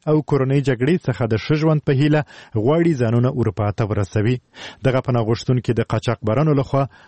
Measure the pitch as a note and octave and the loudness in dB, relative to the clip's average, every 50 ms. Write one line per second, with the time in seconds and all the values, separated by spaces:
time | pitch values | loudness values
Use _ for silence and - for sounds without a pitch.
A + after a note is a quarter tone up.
0 | - D3+ D#3 D#3 - - D3 C3 C3 C3 C3+ C#3+ C3 C#3 B2+ A2 B2+ C#3 F#3 F3 | -2 0 0 0 0 0 0 0 0 2 0 0 0 0 0 0 2 0 0 0
1 | - - A#2+ - C3 A2 A2 G#2 - - D3+ D3+ D#3 D#3+ D#3 D3 - D#3+ C#3 B2+ | 0 -4 -2 -2 -2 0 0 -2 0 0 0 2 2 2 2 2 0 0 2 2
2 | D3+ D3+ D3+ D3+ - - - - - - - A2 G#2 B2+ D#3 E3+ E3+ E3+ D#3 A#2+ | 2 2 2 0 -2 -4 -12 -20 -16 -8 -4 -2 0 2 2 2 2 2 2 2
3 | B2 A2+ A#2 A#2+ B2 C3 D3 B2+ A2 A2 F2+ - G#2 G#2 - - A2+ G2 G#2+ G#2+ | 0 2 2 2 0 0 0 0 -2 -2 -2 -2 -4 -4 -2 -2 -2 -2 -2 -4
4 | G2 - - A2 G2+ A#2 B2+ A#2 _ _ - - - - - - - C3 B2 C3 | -4 -2 -2 0 0 0 -2 -4 _ _ -20 -20 -20 -18 -12 -2 -2 0 0 0
5 | - - B2 A#2+ A2 G#2+ A#2 - - - B2+ B2+ - - A#2 A#2 A2+ - A2+ A2 | 0 0 0 0 0 0 -2 -2 -2 -2 -2 -2 0 -2 -2 -2 -2 -2 -4 -4
6 | - B2+ A2+ - - C3+ A2 C3+ D#3 D#3 C#3+ C#3 B2+ - - C3+ C#3 - - - | -2 -2 -4 -2 -2 -2 0 2 2 2 2 0 0 0 -2 -2 -2 -2 -8 -20
7 | - | -20